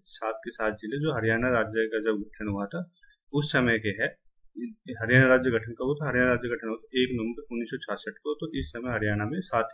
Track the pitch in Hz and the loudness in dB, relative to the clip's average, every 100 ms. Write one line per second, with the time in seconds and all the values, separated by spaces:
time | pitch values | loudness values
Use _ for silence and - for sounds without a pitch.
0 | - - 110 110 120 - 110 107 107 139 | -12 -8 -8 -6 -10 -4 -4 -4 -6 -2
1 | 151 127 110 113 127 120 107 113 110 110 | -2 0 2 2 4 2 2 0 0 0
2 | 110 104 104 - 107 101 101 170 175 _ | 0 0 -4 -6 -4 -4 -4 -6 -8 _
3 | _ _ _ 143 147 139 123 113 107 98 | _ _ _ -4 0 2 2 2 0 -2
4 | 135 - _ _ - - 240 - - 120 | -4 -6 _ _ -20 -12 -12 -12 -12 -6
5 | 113 127 131 127 127 113 110 113 131 147 | 4 6 8 6 4 0 -2 -4 -2 -2
6 | 147 123 127 120 120 120 113 110 - 127 | 0 2 4 2 0 -4 -4 -8 -2 0
7 | 127 123 110 120 - 117 117 131 - 101 | 2 0 -2 -4 -6 -6 -6 -6 -6 -6
8 | 107 - 147 147 120 135 - 120 123 113 | -6 -8 -6 -6 -4 -6 -6 -6 -4 0
9 | 104 104 107 175 - 117 113 | 0 0 0 -4 0 0 0